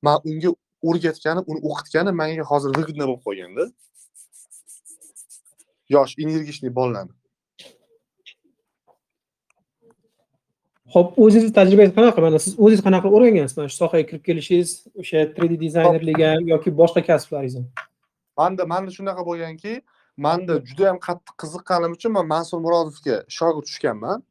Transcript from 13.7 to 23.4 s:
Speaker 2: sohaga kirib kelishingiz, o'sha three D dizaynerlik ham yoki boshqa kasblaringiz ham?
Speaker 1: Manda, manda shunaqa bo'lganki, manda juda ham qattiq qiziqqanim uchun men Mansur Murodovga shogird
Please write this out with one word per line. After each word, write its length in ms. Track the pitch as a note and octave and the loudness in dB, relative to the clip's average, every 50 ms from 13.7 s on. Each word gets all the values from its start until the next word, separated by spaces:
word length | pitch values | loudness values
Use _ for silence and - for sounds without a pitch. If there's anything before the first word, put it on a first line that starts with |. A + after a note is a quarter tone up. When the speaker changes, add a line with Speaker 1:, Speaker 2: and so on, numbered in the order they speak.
| - - | -4 -4
Speaker 2:
sohaga 280 | F3 E3 - E3 D#3 - | -4 0 0 0 -2 -2
kirib 160 | - D3+ _ | -6 -12 _
kelishingiz, 440 | - E3+ D#3+ C#3+ - F3+ F3 F3 E3+ - - _ - _ G3+ | -4 -4 -4 -2 0 0 0 0 0 -6 -12 _ -20 _ -16
o'sha 180 | F3+ - - D#3 D#3 D3+ D#3 | -14 -4 -2 -2 -2 -2 -2
three 140 | - E3+ E3+ | -2 -2 -2
D 80 | E3+ D#3+ | -2 -2
dizaynerlik 600 | D#3+ D#3+ D3+ E3+ E3 F3 E3 D#3+ D#3+ D#3+ D#3 D3+ | -6 -4 -2 2 2 4 2 2 0 -2 0 2
ham 260 | D#3+ D#3 D#3 D#3+ E3+ E3 | 2 2 2 0 0 0
yoki 220 | E3 D#3 D#3+ F#3 D#3+ C#3+ | 0 0 0 -2 2 4
boshqa 200 | E3 E3 E3 E3 D#3+ | 2 4 4 0 0
kasblaringiz 500 | - E3+ D3 - _ - D3 C#3 C3 B2+ B2+ | 2 0 0 0 _ -10 -8 -8 -8 -8 -10
ham? 100 | B2 B2 _ - - _ _ _ _ _ _ _ _ _ _ - | -12 -14 _ -18 -18 _ _ _ _ _ _ _ _ _ _ -2
Speaker 1:
Manda, 260 | D3+ F3+ F#3+ F#3 F3+ | -2 -2 -2 -4 -6
manda 260 | E3 E3+ F#3 F#3+ F#3+ | -6 -6 -8 -8 -8
shunaqa 340 | F#3 - G3 G3 F#3+ F3+ F3+ | -14 -12 -10 -10 -8 -8 -8
bo'lganki, 480 | E3+ F3 E3+ E3 E3 D#3+ D#3+ _ G3+ A3+ B3 _ _ _ _ _ _ _ - | -8 -8 -8 -10 -12 -14 -14 _ -12 -12 -12 _ _ _ _ _ _ _ -4
manda 360 | C#3+ D3 E3 F3+ F#3 F3 E3+ D3 - | -2 -2 -2 -2 -2 -4 -4 -4 -4
juda 240 | - - - G3 G3 | -8 -4 0 0 0
ham 80 | F#3 F3+ | 0 -2
qattiq 380 | - - F3 F3 _ - _ _ | -6 -10 -10 -10 _ -20 _ _
qiziqqanim 500 | - D#3 D#3 D3+ - - F#3 F3 E3+ E3+ E3+ E3+ | -16 -14 -14 -14 -6 -2 -2 -2 -2 -4 -6 -6
uchun 140 | - A3+ A3 | -6 -4 -2
men 100 | G3+ F3 | -2 -2
Mansur 340 | D#3 D3+ D#3+ E3+ E3 - E3+ E3 | 0 -2 -4 -4 -4 -8 -6 -2
Murodovga 540 | E3 E3+ E3+ E3 D#3 C#3+ - _ D3 A#2+ G2+ - _ | 0 0 0 0 -2 -8 -10 _ -4 -4 -4 -4 _
shogird 380 | - - | -8 -4